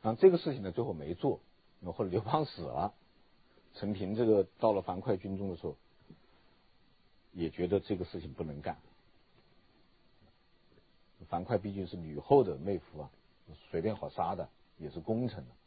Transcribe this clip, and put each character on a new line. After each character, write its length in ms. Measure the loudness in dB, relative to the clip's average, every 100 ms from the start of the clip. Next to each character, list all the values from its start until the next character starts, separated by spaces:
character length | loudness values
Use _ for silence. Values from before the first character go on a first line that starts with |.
然 120 | -2
后 60 | 8
这 100 | 8
个 80 | 8
事 160 | 0
情 80 | -4
呢， 100 | -4
最 120 | -4
后 100 | -4
没 200 | -4 -6
做， 260 | -2 0 -2 -6 _ _ _
然 100 | -10
后 60 | -4
后 80 | 0
来 60 |
刘 100 | 0
邦 240 | 0 -2 -2
死 160 | -6
了， 320 | -8 -2 -4 -4 _ _ _ _ _ _ _
陈 200 | -8 -4
平 220 | -4 -4 0
这 100 | 6
个 200 | 6 6 _
到 120 | 2
了 100 | 2
樊 200 | 0 -4
哙 160 | -2 -2
军 200 | -2 -4
中 120 | -4
的 60 | -4
时 80 | -6
候， 100 | -8 _ _ -20 -20 _ -20 _ _ _ _ _ _ _ _ _
也 180 | -4 -4
觉 180 | -2 2
得 120 | 2
这 160 | 2 -4
个 100 | -4
事 160 | -8
情 120 | -10
不 100 | -8
能 180 | -6 -6
干。 160 | -8 -8 -12 _ _ -20 _ _ _ -20 _ _ _ _ _ _ -20 _ _ _ _ -20 _ _ _ _ -6
樊 160 | -6
哙 140 | 0 -2
毕 160 | -2
竟 140 | -6 -6
是 100 | -8
吕 220 | -10 -10
后 240 | 6 6
的 120 | 6 0
妹 200 | -2 -4
夫 240 | -4 -14
啊， 100 | -14 -16 _ _ -20 -20 -6
随 100 | -2
便 140 | -2 -2
好 140 | -6
杀 260 | -4 -2 -2
的， 120 | -6 _ _ _
也 120 | -12
是 80 | -10
功 280 | -2 -2 -2
臣 120 | -4
啊。 120 | -14 -20